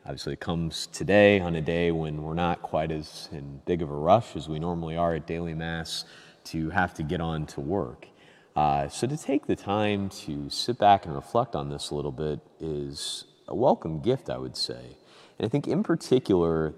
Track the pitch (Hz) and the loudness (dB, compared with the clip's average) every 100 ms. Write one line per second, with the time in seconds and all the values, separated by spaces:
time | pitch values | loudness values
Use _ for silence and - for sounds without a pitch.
0 | - 69 73 69 - 85 82 - - - | -12 -8 -8 -6 -4 -2 -2 -6 -10 -6
1 | 85 101 101 101 87 82 78 85 87 82 | 4 8 10 8 4 0 0 2 2 0
2 | 78 76 78 82 87 82 - 80 80 78 | -2 -6 -4 0 0 0 -2 -2 -2 -4
3 | 76 - - 78 71 69 - 87 78 73 | -8 -14 -14 -12 -12 -8 -2 -2 -2 0
4 | 80 110 - 85 76 78 87 85 82 82 | 6 6 4 -8 -6 -4 -2 -4 -4 0
5 | 85 82 76 82 85 80 82 82 82 - | 0 0 -4 -6 -4 -6 -6 -6 -6 -8
6 | - - - - - 80 78 92 87 - | -10 -18 -20 -20 -10 -6 -2 0 0 -2
7 | 76 85 82 80 76 - 71 98 64 65 | -4 -2 -2 -4 -6 -6 -4 -2 -4 -8
8 | - - - - _ - 76 71 71 - | -20 -20 -20 -20 _ 0 2 2 -2 -2
9 | 120 151 - 277 - 98 - 104 107 101 | -4 -2 -2 -2 0 -4 0 0 2 0
10 | 98 - - 71 71 - - 120 104 101 | -2 -6 -8 -8 -6 -4 -4 4 6 6
11 | 87 69 - 117 98 78 71 71 - 73 | 4 -6 -2 0 0 -2 -4 -6 -6 -4
12 | 71 65 76 73 - - 80 73 71 73 | -4 -4 -4 -4 -10 -10 -6 -6 -6 -8
13 | - - - _ - 90 131 226 170 78 | -10 -10 -14 _ -8 0 2 2 -2 -2
14 | 107 131 - 64 65 - - 60 62 - | 0 -2 -2 -8 -8 -6 -8 -8 -14 -20
15 | - - - - 110 143 - 160 220 165 | -20 -20 -18 -6 -2 0 0 0 0 -2
16 | - 127 - 92 82 80 78 | 4 4 6 4 4 2 0